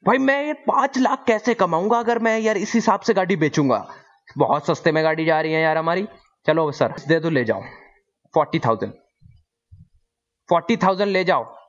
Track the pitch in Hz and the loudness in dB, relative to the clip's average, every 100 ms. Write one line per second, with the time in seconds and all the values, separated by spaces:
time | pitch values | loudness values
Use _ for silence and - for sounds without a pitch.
0 | - 247 262 277 294 302 - 214 262 269 | 2 0 2 -2 -2 -6 -2 0 0 0
1 | 247 254 - 220 226 226 185 165 196 233 | 0 -2 0 0 0 0 0 0 0 0
2 | 226 233 226 220 220 214 208 233 220 196 | 0 0 0 0 0 -2 -2 0 2 0
3 | - 196 185 190 156 - 143 113 - - | 0 0 0 0 0 0 0 0 -4 -18
4 | _ _ _ - 143 147 - 156 170 156 | _ _ _ -2 0 0 0 -2 0 2
5 | 160 160 160 156 160 156 160 156 160 175 | 0 0 0 0 0 2 2 2 0 -2
6 | 208 - _ _ - 156 156 143 123 - | -4 -10 _ _ 0 2 0 0 -2 -2
7 | 143 160 165 156 117 101 95 - - _ | 0 0 2 -2 0 -2 -4 -18 -20 _
8 | _ _ _ - 151 165 123 113 95 - | _ _ _ -2 0 -2 0 -2 -2 -10
9 | _ _ - - _ _ _ - - _ | _ _ -20 -20 _ _ _ -20 -20 _
10 | _ _ _ _ _ 170 - 226 185 190 | _ _ _ _ _ -2 0 0 0 0
11 | 202 190 180 156 120 - | 0 0 0 -2 -2 -16